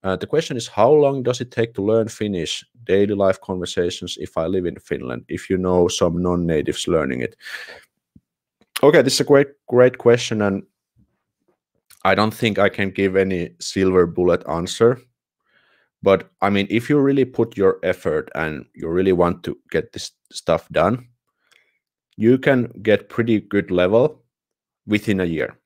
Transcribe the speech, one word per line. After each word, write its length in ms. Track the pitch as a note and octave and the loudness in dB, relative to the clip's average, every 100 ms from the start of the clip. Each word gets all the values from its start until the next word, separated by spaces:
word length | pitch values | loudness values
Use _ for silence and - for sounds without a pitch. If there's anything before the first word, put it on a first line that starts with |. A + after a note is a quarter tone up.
Uh, 120 | F#2+ F#2 | -4 -6
the 120 | G#2 | -2
question 280 | D3 - C3 | -4 -4 -10
is, 120 | - | -6
how 240 | - A#2 | 0 4
long 320 | D3+ C#3+ C#3 | 4 2 0
does 180 | B2 A2+ | -4 -6
it 100 | B2 | -6
take 220 | - A2+ | -4 -4
to 80 | - | -2
learn 260 | G2+ A2+ A2 | 0 0 -2
Finnish, 580 | - G#2 F#2 D2+ - _ _ A#2 | -6 -6 -4 -6 -8 _ _ -2
daily 300 | G2 G2+ G2+ | 0 2 2
life 260 | G2 F#2+ | 0 0
conversations, 760 | - F#2 E2+ - F2 - F2+ - | -6 -8 -6 -4 -4 -6 -12 -12
if 180 | - - | -8 -6
I 80 | D#2+ | -4
live 200 | F#2+ F2 | -2 -4
in 140 | - | -10
Finland, 460 | _ D2 B1 A#1+ A#1+ | _ -8 -6 -12 -10
if 220 | E2 - | -12 -4
you 80 | F#2+ | -2
know 300 | F#2 F2+ F2+ | 2 2 2
some 340 | - F2+ E2+ | 2 -2 0
non-natives 680 | F2+ F2 E2+ D#2+ C#2+ D2+ - | -2 0 0 -2 -2 -6 -2
learning 340 | E2 C#2 B1 | -2 -2 -4
it? 140 | A#1+ _ - - - - _ _ _ _ _ _ _ _ _ - | -8 _ -18 -16 -18 -20 _ _ _ _ _ _ _ _ _ 2
Okay, 200 | C#3 D#3+ | 4 6
this 140 | B2+ - | 2 0
is 40 | |
a 40 | C#3 | 4
great, 220 | C#3 C#3 _ - | 4 4 _ -2
great 300 | B2 B2+ - | 4 4 4
question, 440 | A#2+ A#2+ - A2 | 2 2 0 -2
and 220 | G#2 G2 - _ _ _ _ _ _ _ _ _ _ _ _ _ F#2+ | -2 -2 -8 _ _ _ _ _ _ _ _ _ _ _ _ _ 0
I 100 | G2 | 2
don't 180 | G#2+ | 0
think 260 | G#2 A#2 F#2+ | 0 -2 2
I 100 | G2 | 0
can 220 | - G2 | 0 -4
give 260 | F#2+ G2 F#2+ | 0 0 2
any 380 | F#2+ F2+ E2+ _ | 0 -2 -6 _
silver 460 | - G2 F#2+ F#2 E2+ | -8 0 2 4 2
bullet 420 | E2 F2+ E2+ - | 0 0 0 -2
answer. 540 | E2 F2 - A#2 B2+ _ _ _ _ _ _ _ _ _ _ | -6 -6 2 2 2 _ _ _ _ _ _ _ _ _ _
But, 280 | G2 F#2+ - _ | 2 2 0 _
I 80 | G2 | 0
mean, 160 | G2+ G2 | 0 0
if 200 | A2 - | -4 0
you 80 | D3 | 0
really 280 | C#3 C#3 C3 | 2 0 -2
put 320 | - A#2 - | -2 -4 0
your 200 | F#2+ F#2+ | 0 0
effort 480 | F2+ F2+ F2 D#2 D2+ | -4 -4 -4 -4 -6
and 320 | - D#2+ D2 - | -6 -6 -6 -14
you 140 | - D#2+ | -12 -4
really 240 | E2+ F#2+ | 0 2
want 320 | F2 F2 - | 2 2 0
to 140 | - - _ | -10 -12 _
get 220 | E2 D2+ | -6 -6
this 200 | - - _ _ | -14 -16 _ _
stuff 380 | - - D#2+ - | -12 -2 -4 -2
done, 400 | D#2 F2 B2 - _ _ _ _ _ _ _ _ _ _ - | 0 0 -2 -10 _ _ _ _ _ _ _ _ _ _ 0
you 220 | A2 C3 | 2 4
can 340 | C#3+ C3 A#2+ - | 2 0 -2 -4
get 280 | G#2 G2+ - | 0 0 0
pretty 320 | - A#2 G#2+ | -4 0 0
good 280 | - G2+ E2+ | 0 -4 -2
level 540 | F2+ F2+ A2 D3+ - _ _ _ _ _ _ - | 0 2 2 2 -4 _ _ _ _ _ _ -4
within 320 | G#2 A2+ G2 | -2 0 -2
a 60 | F2 | -2
year. 320 | D#2+ B1 - | -4 -6 -10